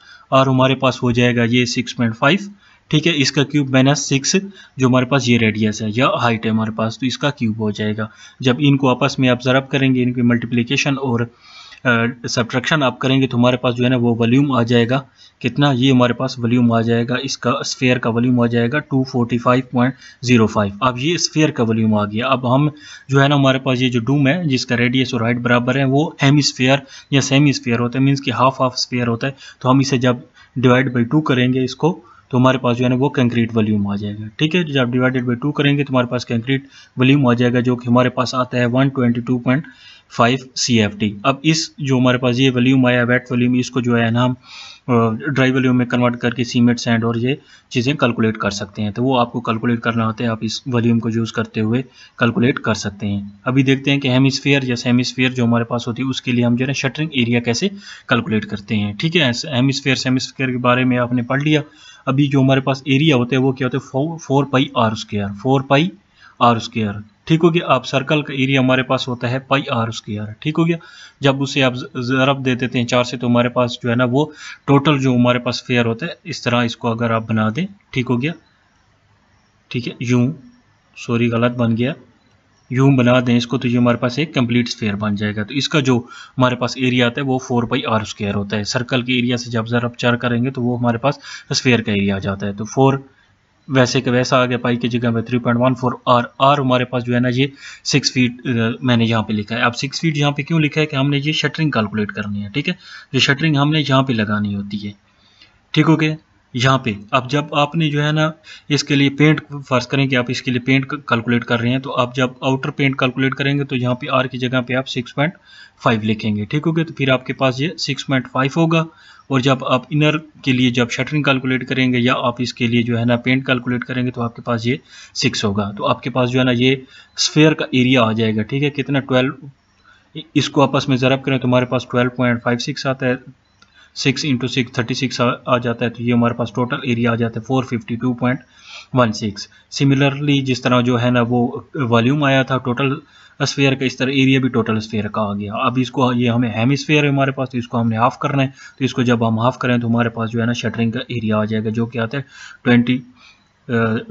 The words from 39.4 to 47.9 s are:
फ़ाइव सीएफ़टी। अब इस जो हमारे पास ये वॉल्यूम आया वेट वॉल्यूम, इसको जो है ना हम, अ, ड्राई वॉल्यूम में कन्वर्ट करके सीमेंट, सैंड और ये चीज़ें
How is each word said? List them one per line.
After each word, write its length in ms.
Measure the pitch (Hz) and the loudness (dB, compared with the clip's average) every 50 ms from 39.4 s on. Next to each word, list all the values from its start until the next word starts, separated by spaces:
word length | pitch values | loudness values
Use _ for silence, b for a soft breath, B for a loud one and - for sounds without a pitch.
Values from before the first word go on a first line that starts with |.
| 120 127 127 147 165 B B B B B B B B B - | 0 0 0 0 -2 B B B B B B B B B -2
फ़ाइव 360 | - 120 117 127 131 131 - - | 2 2 2 2 0 -4 -8 -8
सीएफ़टी। 580 | - - - 120 113 107 101 98 101 113 104 104 98 - | -6 -2 2 2 4 4 2 0 -2 -4 -4 -4 -2 -2
अब 140 | 143 131 135 - | -2 -2 0 0
इस 260 | 156 160 160 - - - - | 0 0 0 -2 -6 -8 -8
जो 180 | 151 131 135 123 | -2 0 0 2
हमारे 200 | 127 127 123 123 | 4 2 2 2
पास 180 | 131 127 120 | 0 0 0
ये 140 | 123 135 135 | 2 2 2
वॉल्यूम 360 | 123 123 120 123 135 135 127 | 2 2 2 4 4 4 4
आया 160 | 123 123 123 120 | 4 2 2 2
वेट 200 | 117 123 127 123 - | 2 2 0 0 -2
वॉल्यूम, 260 | 127 120 123 123 127 | -2 0 0 2 2
इसको 240 | 127 127 123 - 135 | 0 -2 -2 -4 -2
जो 160 | 120 123 120 | 0 0 2
है 140 | 117 117 113 | 2 2 2
ना 120 | 117 120 123 | 2 2 0
हम, 100 | 127 127 | 0 0
अ, 600 | - _ - - - - - - - _ - 123 117 113 113 110 113 - 151 | -4 _ -16 -20 -20 -20 -20 -20 -12 _ 0 2 2 4 2 0 -2 -4 -4
ड्राई 200 | 139 127 131 131 131 | 0 2 2 2 2
वॉल्यूम 240 | 135 127 131 123 | 2 2 2 2
में 100 | 127 123 | 2 2
कन्वर्ट 300 | 120 123 123 120 123 120 | 0 0 0 0 0 0
करके 280 | 120 - 120 117 - 123 | 0 -2 -4 -2 -2 -4
सीमेंट, 340 | - - 127 120 120 120 120 | -2 0 2 4 4 2 2
सैंड 260 | - 127 117 113 110 | 0 0 0 0 0
और 140 | 117 117 117 | -2 -2 -2
ये 180 | 113 127 139 156 b b b b b b | -2 -2 -2 -4 b b b b b b
चीज़ें 240 | - 131 117 131 | -4 -2 0 0